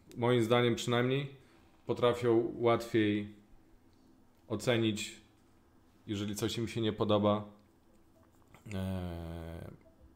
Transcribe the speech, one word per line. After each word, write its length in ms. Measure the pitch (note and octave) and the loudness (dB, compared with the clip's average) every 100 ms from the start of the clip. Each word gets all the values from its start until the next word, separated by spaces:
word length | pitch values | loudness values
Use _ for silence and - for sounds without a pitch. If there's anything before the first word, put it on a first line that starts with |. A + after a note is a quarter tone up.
| - - | -16 -2
moim 260 | A#2+ B2 | 2 4
zdaniem 320 | A2+ A#2+ A#2+ | 4 4 2
przynajmniej, 520 | A#2 B2 A#2+ B2+ C3+ C#3+ - - - - _ - | 0 0 0 2 0 -4 -12 -20 -20 -20 _ -6
potrafią 680 | A2+ B2 A#2 A#2+ A2+ A#2 | 2 2 2 4 4 2
łatwiej 800 | - A#2+ A#2 - A#2 G#2 G#2 G2+ - - - _ _ _ _ _ _ _ _ - | 0 2 2 2 2 2 0 -4 -14 -20 -20 _ _ _ _ _ _ _ _ -8
ocenić, 720 | A2 B2+ A#2 A2 G#2 - - - _ _ _ _ _ _ _ - | -4 0 2 2 -2 -6 -14 -20 _ _ _ _ _ _ _ -8
jeżeli 280 | G2+ G#2 | -6 -6
coś 240 | G#2 A2+ A#2+ | -4 -4 -4
im 100 | A2+ | -6
się 120 | A#2+ | -2
nie 120 | A2 | -2
podoba. 520 | G2+ G#2 G#2 G#2 G#2 G#2 - _ _ _ _ _ _ _ _ _ - A2+ | 0 2 4 4 2 -2 -16 _ _ _ _ _ _ _ _ _ -20 -10
E, 960 | G2 F#2+ F#2 F2+ E2+ E2 E2 E2 E2+ - - - _ - | -6 -4 -6 -6 -8 -10 -12 -12 -12 -14 -18 -20 _ -20